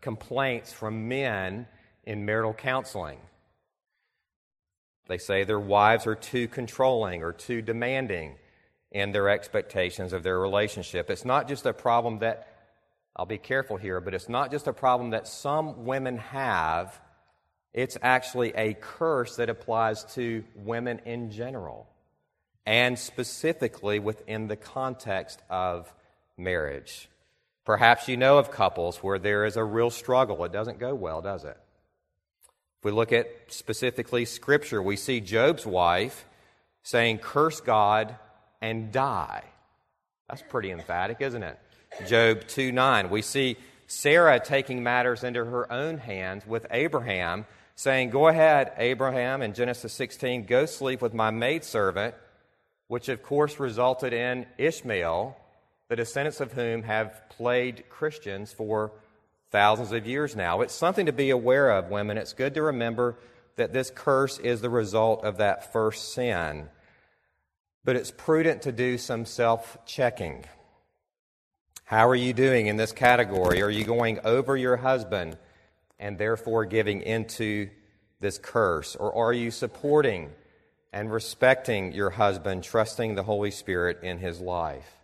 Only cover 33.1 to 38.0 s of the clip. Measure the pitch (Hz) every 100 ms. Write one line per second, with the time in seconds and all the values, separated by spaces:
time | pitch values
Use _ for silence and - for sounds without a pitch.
33.1 | 117 113 - - - - 113 127 120 117
34.1 | 123 117 - - 147 147 110 95 101 -
35.1 | 127 98 110 131 170 110 90 87 87 113
36.1 | - - _ _ _ _ _ - 120 117
37.1 | 110 - - 156 156 - 110 104 107